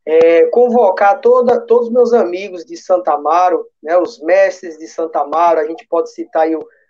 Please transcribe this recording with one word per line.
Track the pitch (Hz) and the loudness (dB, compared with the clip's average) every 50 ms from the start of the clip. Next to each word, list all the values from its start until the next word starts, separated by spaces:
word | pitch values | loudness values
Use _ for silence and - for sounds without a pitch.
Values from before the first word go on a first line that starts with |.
| _ | _
é, | - 156 160 165 165 165 165 160 | 0 2 4 4 4 4 4 2
convocar | 160 - 233 247 247 226 247 226 190 185 - 208 202 196 190 | 4 4 2 2 2 2 2 2 2 2 2 2 2 2 2
toda, | - 233 247 254 247 233 - - | 2 2 2 2 2 2 0 0
todos | - - 226 240 240 226 | 0 0 0 0 2 0
os | 233 | 0
meus | 254 240 226 226 | 0 2 2 2
amigos | 240 190 175 175 185 196 202 180 175 160 | 0 0 -2 -4 -8 -10 -12 -12 -14 -16
de | - 170 165 | -16 -18 -16
Santa | - - 185 180 180 165 151 | -4 -2 -2 -2 0 -2 -4
Amaro, | 143 147 147 160 175 185 180 170 156 147 - _ _ - | -2 -2 0 0 2 2 2 0 -2 -4 -10 _ _ -8
né, | 151 165 180 | -2 0 0
os | 170 151 - - | 0 -2 -6 -8
mestres | 147 160 180 196 196 190 185 - - 175 156 151 | -2 0 2 2 2 0 0 -6 -14 -16 -16 -16
de | 160 151 | -18 -14
Santa | - - 165 160 - 160 | -10 -8 -8 -6 -4 -6
Amaro, | 143 143 151 160 175 170 165 160 | -6 -4 -2 0 0 2 0 0
a | 156 | -4
gente | 156 165 160 - _ | -4 -8 -12 -10 _
pode | - 165 160 160 - | -4 -4 -4 -6 -10
citar | - 165 - - 160 160 | -14 -16 -6 -2 -2 -2
aí | 160 160 | -2 -2
o, | 156 147 - _ _ _ | -6 -8 -12 _ _ _